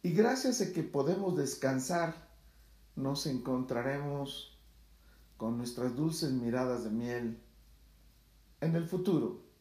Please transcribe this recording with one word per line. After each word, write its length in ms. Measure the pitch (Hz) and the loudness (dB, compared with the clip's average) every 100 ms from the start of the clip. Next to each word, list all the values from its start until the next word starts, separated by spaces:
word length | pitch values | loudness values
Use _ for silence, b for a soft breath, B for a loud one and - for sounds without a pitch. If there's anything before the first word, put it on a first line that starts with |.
y 100 | 180 | 4
gracias 480 | 165 233 262 262 233 | 6 6 4 2 2
a 100 | 190 | 0
que 120 | 175 | -2
podemos 520 | 156 143 139 190 190 147 | -2 0 2 2 0 0
descansar, 920 | 131 - 131 131 127 175 165 - - - b b b b - - | -2 0 0 0 0 0 0 -4 -16 -20 b b b b -12 -4
nos 300 | 135 139 156 | -2 -2 -2
encontraremos 1300 | 127 135 127 127 120 127 139 143 143 139 - - - - - - b b b b - | -2 0 -2 0 -2 0 -2 -2 -4 -4 -8 -12 -20 -20 -20 -20 b b b b -6
con 220 | 113 117 | -2 -2
nuestras 380 | 120 - 127 123 | -4 -2 -2 2
dulces 360 | 160 156 151 | 0 0 0
miradas 520 | 131 117 127 127 120 | 2 2 2 2 0
de 80 | 107 | 0
miel 460 | 110 120 123 120 113 - - - - - - - - - - - - | -2 -2 -2 -4 -6 -14 -20 -20 -20 -20 -20 -20 -20 -20 -20 -20 -4
en 140 | 165 165 | 0 0
el 120 | 165 | 0
futuro. 540 | 185 190 156 113 - - _ | 0 2 2 2 -4 -16 _